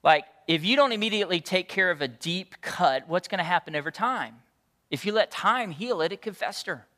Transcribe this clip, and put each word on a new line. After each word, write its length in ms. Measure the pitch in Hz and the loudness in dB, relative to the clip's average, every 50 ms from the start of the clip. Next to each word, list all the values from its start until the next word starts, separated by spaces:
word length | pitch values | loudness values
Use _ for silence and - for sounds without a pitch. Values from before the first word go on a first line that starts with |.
Like, 220 | - 156 156 147 - - _ _ _ | 8 6 6 6 4 -6 _ _ _
if 180 | - 165 160 151 | 0 0 0 2
you 120 | 196 254 | 2 4
don't 160 | 277 285 262 | 4 4 4
immediately 480 | 233 208 208 220 202 208 202 170 185 175 | 2 0 -2 0 0 0 0 0 -2 -4
take 280 | 160 - 190 185 180 - | -2 0 -2 -2 -2 -2
care 220 | - 202 190 180 | 0 2 2 2
of 120 | 170 143 | 2 0
a 60 | 143 131 | -2 -6
deep 520 | 117 - - 165 170 185 190 _ - - | -6 -8 -6 -4 -4 -4 -6 _ -16 -12
cut, 480 | - - - - 180 147 131 135 - - | -10 -8 -2 2 2 4 2 2 -2 -2
what's 180 | 160 185 - - | -4 -4 -2 -2
gonna 160 | 202 185 170 | -4 -4 0
happen 300 | 165 180 170 - 165 156 | 2 0 0 0 -2 -6
over 160 | 151 143 160 | -4 -4 -4
time? 460 | - - 214 247 262 220 135 113 113 120 _ _ _ _ _ _ _ _ _ _ | -4 -2 -2 -2 -2 -2 -6 -8 -10 -20 _ _ _ _ _ _ _ _ _ _
If 140 | 160 139 - | -8 -4 -4
you 80 | 208 | 0
let 200 | 208 220 196 - | 2 2 2 2
time 400 | - - - 202 233 254 233 196 | -2 0 0 2 2 2 -2 -6
heal 280 | 156 143 214 247 233 170 | -6 -8 -4 -4 -2 0
it, 120 | 156 175 | 0 -2
it 100 | 202 - | -2 -6
could 140 | - 220 185 | -10 -12 -8
fester. 500 | - 202 - - - - - 165 123 - _ _ | -6 -6 -6 -6 -8 -8 -8 -10 -10 -12 _ _